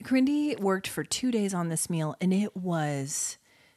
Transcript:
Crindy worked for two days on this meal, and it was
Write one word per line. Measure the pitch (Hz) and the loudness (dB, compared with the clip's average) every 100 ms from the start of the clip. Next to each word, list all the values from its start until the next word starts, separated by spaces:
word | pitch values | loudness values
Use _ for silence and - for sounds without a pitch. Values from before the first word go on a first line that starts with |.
| - | 0
Crindy | 262 262 294 294 - | 4 4 4 0 0
worked | 196 190 - | 0 0 -2
for | - | -6
two | 151 - 254 | -4 -2 0
days | 226 196 | 0 0
on | 185 170 | 0 -2
this | 160 - | -2 -2
meal, | 165 151 - | -2 -2 0
and | 185 | 2
it | 190 208 185 | 2 2 -2
was | 185 165 147 139 139 - - - _ _ _ | -2 0 0 -2 -4 -4 -6 -8 _ _ _